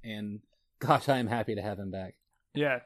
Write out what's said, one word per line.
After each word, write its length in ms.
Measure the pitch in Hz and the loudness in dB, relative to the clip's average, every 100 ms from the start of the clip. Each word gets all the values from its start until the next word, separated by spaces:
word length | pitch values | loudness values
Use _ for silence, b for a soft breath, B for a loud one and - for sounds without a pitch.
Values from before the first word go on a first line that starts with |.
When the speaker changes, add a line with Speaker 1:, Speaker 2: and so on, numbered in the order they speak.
Speaker 1:
and 380 | 113 107 104 107 - _ _ _ | -10 -8 -6 -8 -14 _ _ _
gosh, 280 | 135 143 - | 4 4 6
I 100 | 131 | 2
am 100 | 110 | 2
happy 280 | 117 110 | 0 0
to 60 | 101 | -2
have 180 | 104 101 | -4 -6
him 120 | 95 | -6
back. 240 | 95 92 - _ _ _ | -6 -8 -14 _ _ _
Speaker 2:
Yeah, 260 | 147 147 123 | -2 0 0